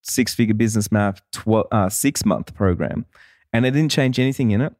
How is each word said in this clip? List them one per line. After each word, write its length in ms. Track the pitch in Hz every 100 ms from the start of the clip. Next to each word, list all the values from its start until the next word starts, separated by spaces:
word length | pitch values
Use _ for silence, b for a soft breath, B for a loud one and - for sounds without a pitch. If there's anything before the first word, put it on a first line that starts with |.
"Six 320 | - - 120 -
Figure 180 | 113
Business 360 | 107 117 110 104
Map, 300 | 104 101 95 _
tw-, 340 | - - 110 -
uh, 200 | 107 95
six 340 | - 139 -
month 300 | 104 76 -
program," 520 | - 98 87 76 - - b b b b
and 140 | 117 127
it 60 |
didn't 200 | 139 156
change 280 | - 135 127
anything 320 | 131 135 120
in 100 | 101
it 120 | 147